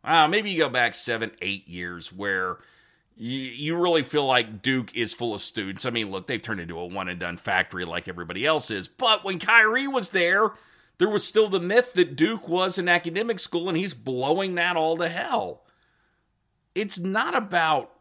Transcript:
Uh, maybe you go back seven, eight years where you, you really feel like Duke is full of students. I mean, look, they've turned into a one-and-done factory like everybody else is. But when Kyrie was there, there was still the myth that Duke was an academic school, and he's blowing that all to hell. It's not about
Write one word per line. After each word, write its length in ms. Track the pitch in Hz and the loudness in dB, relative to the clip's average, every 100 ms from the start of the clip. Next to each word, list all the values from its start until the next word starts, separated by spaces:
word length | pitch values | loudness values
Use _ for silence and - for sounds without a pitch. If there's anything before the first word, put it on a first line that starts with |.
Uh, 220 | - 165 156 | 4 4 6
maybe 240 | 208 208 | 2 0
you 80 | 175 | 0
go 100 | 147 | 0
back 280 | 123 120 - | 2 0 0
seven, 340 | - 113 107 - | -4 -4 -4 -6
eight 280 | 92 98 - | -6 -6 -10
years 440 | 87 87 87 - | -10 -8 -10 -12
where 460 | 92 101 95 92 85 - _ _ _ _ _ | -6 -2 0 -2 -6 -14 _ _ _ _ _
you, 220 | 117 135 | -10 -8
you 420 | 131 120 147 170 | -10 -8 -4 0
really 220 | 175 165 | 2 2
feel 240 | 135 151 135 | 2 0 2
like 340 | 123 113 107 | 2 0 -4
Duke 360 | 135 131 104 - | -2 -2 -2 -4
is 180 | 113 | -4
full 180 | - 120 | -2 -4
of 80 | 104 | -4
students. 460 | - - 98 95 131 | -6 -6 -6 -6 -4
I 40 | |
mean, 200 | 113 104 | -4 -4
look, 160 | 95 90 | -6 -6
they've 160 | 117 | -8
turned 160 | - 101 | -6 -8
into 180 | 85 82 | -6 -8
a 80 | |
one-and-done 520 | 90 98 90 90 87 87 | -8 -6 -6 -6 -8 -6
factory 480 | - 92 92 90 | -2 -2 -2 -6
like 240 | 87 85 95 | -6 -6 -8
everybody 360 | 87 85 87 | -12 -10 -4
else 280 | 139 156 - | 0 0 -2
is. 160 | 104 92 | -6 -8
But 360 | - 240 214 | -2 0 0
when 140 | 196 180 | -2 -4
Kyrie 480 | 185 226 220 240 277 | 4 6 6 2 -2
was 220 | 269 190 | -2 -2
there, 460 | 196 170 196 214 - _ _ _ _ | 0 2 2 2 -2 _ _ _ _
there 100 | 196 | 2
was 160 | 208 | 2
still 240 | - 214 214 | 2 4 4
the 120 | 190 | 2
myth 320 | 175 226 247 | 4 4 4
that 240 | 180 165 139 | 2 2 4
Duke 320 | 165 226 - | 2 2 -2
was 300 | 175 185 180 | 0 2 0
an 100 | 180 | 2
academic 500 | 175 170 175 226 208 | 2 2 -2 -2 -2
school, 300 | - 170 180 | -2 -2 0
and 100 | 165 | 0
he's 160 | 190 | -2
blowing 600 | 127 117 127 135 175 196 175 | -4 -4 -2 2 2 2 0
that 200 | 175 170 | 2 2
all 200 | 160 165 | 2 0
to 120 | 170 | -2
hell. 540 | 170 277 240 190 - _ _ _ _ _ _ _ _ _ _ _ | -2 -2 -2 -2 -10 _ _ _ _ _ _ _ _ _ _ _
It's 240 | 180 208 - | -6 -4 -2
not 380 | 185 202 311 262 | -2 0 0 -2
about 560 | 202 180 160 147 113 _ | 0 2 4 2 0 _